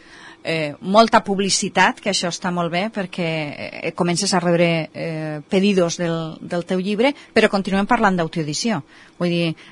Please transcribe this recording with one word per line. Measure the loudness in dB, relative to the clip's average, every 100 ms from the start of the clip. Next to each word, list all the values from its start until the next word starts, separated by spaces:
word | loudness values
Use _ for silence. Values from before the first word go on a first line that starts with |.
| -20 -20 -20 -12
eh, | -6 -4 -4 -6
molta | 2 6 6 4
publicitat, | 2 -2 0 -2 0 4 2 2
que | -4
això | -2 -2
està | -4 -4
molt | -2 -2
bé, | -2 -4
perquè, | -6 -8 -4 -4 -4 -6 -8 -12 -8
eh, | -6
comences | -2 0 0 0
a | 0
rebre, | 2 4 4 2 -2
eh, | -8 -8 -6 -6 -8 -2
pedidos | 2 4 4 2 0
del, | -2 -4 -6 -10
del | -8 -6
teu | -4 -2
llibre, | -2 0 0 -2 -4
però | 2 2
continuem | 2 -2 0 0
parlant | 2 2 2
d'autoedició. | -2 -4 -4 -4 -2 -4 -6 -16 -18 -4
Vull | -2
dir, | 0 -2 -4 -8